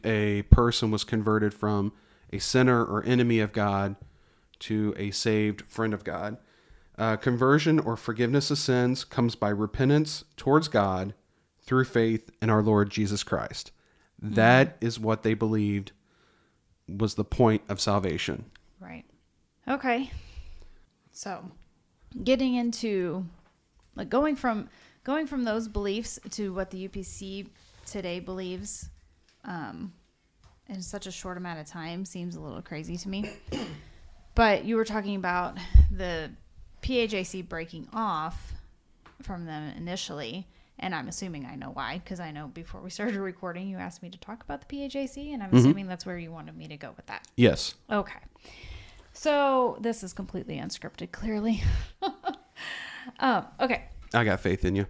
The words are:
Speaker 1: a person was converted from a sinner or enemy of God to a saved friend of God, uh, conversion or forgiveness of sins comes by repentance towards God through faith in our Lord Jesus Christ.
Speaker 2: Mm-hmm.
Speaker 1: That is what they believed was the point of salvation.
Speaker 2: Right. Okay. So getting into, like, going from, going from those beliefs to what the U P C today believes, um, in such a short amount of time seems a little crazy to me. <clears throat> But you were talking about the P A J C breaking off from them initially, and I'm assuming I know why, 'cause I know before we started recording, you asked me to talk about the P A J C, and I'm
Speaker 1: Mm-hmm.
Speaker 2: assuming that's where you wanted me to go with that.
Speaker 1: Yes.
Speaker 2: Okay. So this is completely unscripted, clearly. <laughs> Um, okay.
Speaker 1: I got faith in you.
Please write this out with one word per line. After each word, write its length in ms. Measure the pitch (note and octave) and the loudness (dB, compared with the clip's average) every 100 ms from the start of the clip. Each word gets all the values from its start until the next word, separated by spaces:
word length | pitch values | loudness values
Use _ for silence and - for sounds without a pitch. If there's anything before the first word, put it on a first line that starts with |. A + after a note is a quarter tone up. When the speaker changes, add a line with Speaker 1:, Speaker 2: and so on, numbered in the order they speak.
Speaker 1:
a 380 | - A2 G#2 G2+ | 0 2 2 2
person 480 | G2+ - A#2+ A2+ A2+ | 8 8 8 2 0
was 120 | G#2+ | 0
converted 500 | - A2+ G#2 G#2+ G#2+ | 0 0 2 4 2
from 380 | G#2 G#2+ G#2 G2+ - _ _ - | 0 0 0 0 -4 _ _ -10
a 40 | G2+ | -6
sinner 460 | - C3 B2+ B2 | 2 6 6 6
or 180 | A#2 F2 | 4 0
enemy 360 | - B2 A#2+ A2+ | 2 2 4 4
of 120 | G#2+ | 2
God 420 | A2 G#2 G2 G2 G2 - - _ _ _ - | 0 0 2 0 -4 -14 -20 _ _ _ -14
to 360 | - G#2+ G#2+ - | -4 0 0 -2
a 120 | G2+ | -4
saved 520 | G2 A#2 G#2+ G#2+ G#2 | -2 2 2 2 0
friend 320 | - - A2+ | -6 -4 -2
of 100 | G#2 | -2
God, 320 | - E2 E2+ A#2 _ _ _ - _ - | -4 -6 -6 -8 _ _ _ -20 _ -4
uh, 180 | A2+ G#2+ | 0 0
conversion 600 | - A#2+ C3 D3 D#3 D#3+ | 0 2 6 6 6 4
or 180 | - A2+ | 4 -2
forgiveness 540 | - A2 A#2+ C#3 C#3+ | -2 0 2 2 2
of 80 | C#3+ | 0
sins 460 | - B2+ B2 C3 | 2 4 4 2
comes 300 | - - A#2+ - | -2 0 0 2
by 120 | G#2 | 0
repentance 760 | G#2 G#2+ - C3+ D3 D#3 - - - | 0 0 2 4 4 2 -4 -12 -6
towards 320 | - D3 D#3 | 4 4 6
God 460 | G#2+ G2 F#2 F#2+ G#2+ _ _ _ _ | 2 4 2 -2 -8 _ _ _ _
through 220 | - C3 | 0 2
faith 460 | B2+ A#2+ A2+ A2+ - - | 4 4 4 2 -4 -2
in 80 | A2+ | 4
our 120 | G#2+ | 6
Lord 280 | G#2+ G#2+ G2+ | 6 6 4
Jesus 320 | G#2 G#2 G#2 | 2 0 0
Christ. 480 | - - - - - - _ _ _ - | -2 -2 -2 -8 -14 -18 _ _ _ -12
Speaker 2:
Mm-hmm. 120 | G#2 | -2
Speaker 1:
That 420 | G#2+ A2+ B2+ C#3 - | 4 8 8 6 2
is 180 | A#2 A2+ | -4 -2
what 220 | A2 A2 | 0 0
they 100 | A2+ | 2
believed 580 | A2 A2 A2 G#2 G2+ G2 - _ _ _ _ _ _ _ _ - | 2 2 2 2 0 -4 -14 _ _ _ _ _ _ _ _ -10
was 260 | G2 G#2+ | -2 -2
the 100 | - | 0
point 380 | A2 - A#2+ A2 - | -2 4 6 6 0
of 120 | G2 | -4
salvation. 640 | - G2+ F#2+ D2+ - D#2 A#2 - _ - | 2 2 2 -2 -4 -6 -8 -18 _ -20
Speaker 2:
Right. 240 | F#3 - - _ _ _ _ _ - | -16 -16 -18 _ _ _ _ _ -6
Okay. 440 | C4+ C4 A#3+ C4+ - - - - - - - _ _ _ | -4 0 -2 -2 -8 -14 -16 -14 -16 -18 -20 _ _ _
So 300 | - - F#3 F3 - - _ _ _ - - | -16 -12 -10 -12 -18 -20 _ _ _ -16 -4
getting 320 | - C4 C4 | 2 4 4
into, 720 | B3 A#3 A3+ A#3 G3 F3+ E3 F3 - _ _ _ _ _ | 2 0 -2 -2 0 0 -4 -6 -12 _ _ _ _ _
like, 140 | - - | -12 -2
going 260 | A#3+ D4+ C4+ | 0 0 0
from, 320 | B3+ A3 - - - _ | -2 -2 -6 -14 -20 _
going 220 | - C#4+ D#4 | -4 -4 -2
from 180 | C#4+ | -2
those 240 | A#3+ A3 A3+ | -2 -2 -2
beliefs 500 | G#3 G3+ G3+ A3+ - - | -4 -2 -4 -6 -10 -10
to 200 | - G3+ | -8 -6
what 180 | F#3 F#3 | -4 -6
the 80 | F#3+ | -6
U 100 | F#3 | -10
P 140 | F#3+ | -10
C 460 | F3+ - F#3+ F#3+ G3+ _ - - | -10 -10 -10 -10 -12 _ -20 -20
today 360 | - G#3 F#3 F3+ | -12 -8 -6 -6
believes, 680 | F3 F#3 F#3 F3+ G3+ - - - _ _ _ _ | -6 -8 -6 -8 -8 -10 -12 -18 _ _ _ _
um, 480 | - F3 C3 D#2+ F#3+ - _ _ _ _ - _ - | -12 -10 -10 -10 -12 -14 _ _ _ _ -20 _ -14
in 140 | G3 | -12
such 240 | F3+ G#3 F#3+ | -10 -10 -10
a 40 | |
short 240 | F3 F#3+ F3+ | -12 -10 -8
amount 240 | F3+ E3 | -8 -10
of 60 | D3+ | -12
time 380 | F3 D#3+ F3 | -12 -10 -8
seems 300 | F#3 F3+ F3 E3+ | -8 -8 -8 -8
a 40 | |
little 220 | D#3 F2+ | -10 -12
crazy 340 | - D3+ E3 F3 | -10 -10 -8 -8
to 120 | G3 | -6
me. 200 | F#3+ G#3+ - - | -6 -6 -10 -8
<clears throat> 80 | - G3 D3+ - - - - - | -8 -8 -12 -16 -20 -20 -20 -4
But 320 | - A3+ G3+ G3+ | 4 4 4 2
you 100 | A3+ | 0
were 80 | |
talking 320 | A3 G#3+ G3 G3 | 0 -2 -4 -4
about 400 | F#3 F3+ F3+ F3+ F3 - - | -2 -2 -2 -6 6 10 10
the 400 | F#3+ F#3 E3 D#3 - - - - - | 6 -4 -4 -6 -12 -20 -20 -20 -8
P 160 | - B3+ | -2 0
A 80 | A3+ | 0
J 160 | G#3 | 0
C 160 | F#3 F#3+ | -4 -8
breaking 480 | F3 E3 E3 E3 - | -10 -10 -12 -14 -10
off 580 | A3 A3 E3 D#3+ - - - - - _ _ - - | -4 -2 -2 -4 -8 -10 -12 -14 -20 _ _ -20 -18
from 240 | - F#3 E3+ | -12 -10 -10
them 260 | D#3 D3+ - | -10 -10 -10
initially, 680 | E3+ F3+ - D3 A#2+ D#3 F#3+ _ _ - | -8 -8 -8 -8 -8 -10 -14 _ _ -10
and 160 | F#3 | -8
I'm 140 | E3 B2+ | -6 -8
assuming 380 | - F#3+ D#3 B2+ | -8 -8 -10 -12
I 80 | |
know 160 | C3+ C#3 | -12 -12
why, 320 | C#3 B2 D#3+ | -8 -8 -8
'cause 160 | F3 F#3 | -10 -12
I 120 | E3 | -10
know 160 | D3+ D3+ | -12 -14
before 340 | D3+ E3 - | -14 -14 -14
we 80 | F3+ | -12
started 280 | - G#3 G3+ | -6 -4 -4
recording, 480 | G3 F3+ F#3 E3+ F#3+ | -6 -8 -10 -8 -8
you 120 | F#3 | -8
asked 240 | F3+ E3+ | -10 -12
me 80 | F3 | -16
to 80 | F3+ | -18
talk 240 | - A3+ | -16 -16
about 160 | - C#4+ | -12 -12
the 60 | - | -10
P 180 | C#4 | -10
A 60 | C#4 | -8
J 160 | C#4 C4+ | -6 -8
C, 260 | C#4 D4 | -8 -10
and 100 | C#4+ | -8
I'm 60 | G3 | 4
Speaker 1:
Mm-hmm. 80 | B2+ | 6
Speaker 2:
assuming 300 | B2+ F3 G3 | 8 6 0
that's 180 | F#3 | -10
where 140 | - F3 | -10 -10
you 120 | E3 | -10
wanted 240 | E3 D#3 | -14 -16
me 140 | D#3 D#3+ | -16 -16
to 80 | D3+ | -14
go 160 | D3 - | -16 -16
with 80 | - | -14
that. 200 | G2+ - | -16 -6
Speaker 1:
Yes. 420 | - A#2+ D#2 - - - | 6 6 6 -2 -8 -4
Speaker 2:
Okay. 280 | - - - - _ - - - - - - - | -4 -4 -10 -20 _ -20 -20 -16 -16 -18 -20 -20
So 640 | - D#4 C#4+ C#4 C4 B3 - | -6 2 4 4 4 2 0
this 220 | A3 A3+ | -4 -4
is 80 | F#3 | -6
completely 460 | - F#3 F#3 - D3+ | -10 -8 -8 -8 -8
unscripted, 540 | - - D#3+ - - | -8 -10 -12 -12 -12
clearly. 500 | - A3 G#3+ A3 G#3 - - - - | -8 -4 -2 0 2 2 0 -2 -6
<laughs> 100 | F#4+ - - - _ - - - - - B3+ - | -6 -6 -8 -8 _ -16 -12 -12 -12 -14 -14 -2
Um, 260 | C4 G#3+ - - | 2 2 -2 -2
okay. 240 | C4 A3+ - - - | 0 0 -6 -16 -4
Speaker 1:
I 120 | A2+ | 0
got 160 | A2+ F#2+ | 2 2
faith 240 | G2 F#2 | 2 0
in 100 | F2+ | 2
you. 120 | G2 G2 | 0 -2